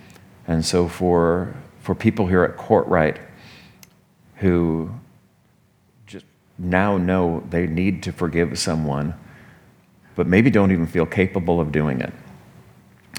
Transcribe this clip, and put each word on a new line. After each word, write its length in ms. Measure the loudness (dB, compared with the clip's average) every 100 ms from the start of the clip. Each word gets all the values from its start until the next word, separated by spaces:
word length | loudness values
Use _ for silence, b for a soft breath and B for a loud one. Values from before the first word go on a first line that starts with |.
| B B B -16 -4
And 180 | -2 0
so 240 | 0 0
for, 680 | 0 0 2 2 0 -4 -10 -18 -14
for 160 | -6 -2
people 320 | 0 0 2
here 160 | 2
at 140 | 2 0
Courtright 600 | 0 2 4 2 2 -2 -12 B B B B B B _ _ _ _ -4
who 540 | 0 2 2 -2 -6 -12 -20 _ _ _ _ _ _ _ _ _ -20
just 200 | -20 -20 _ _ -10
now 400 | 0 2 2 0
know 460 | 2 2 2 -2 -4
they 180 | -4 -2
need 360 | -2 -2 -2
to 80 | -6
forgive 480 | -6 -4 0 -2 -2
someone, 540 | -4 -2 -2 -2 -4 -8 B B B B B B _ _ _ -4
but 120 | 2
maybe 220 | 4 4
don't 220 | 4 4
even 160 | 2 0
feel 180 | -2 -2
capable 560 | 0 0 0 -2 0
of 100 | 0
doing 300 | 0 -2 -2
it, 120 | -6 -10 -20 -20 -20 -20 -20 -20 _ _ _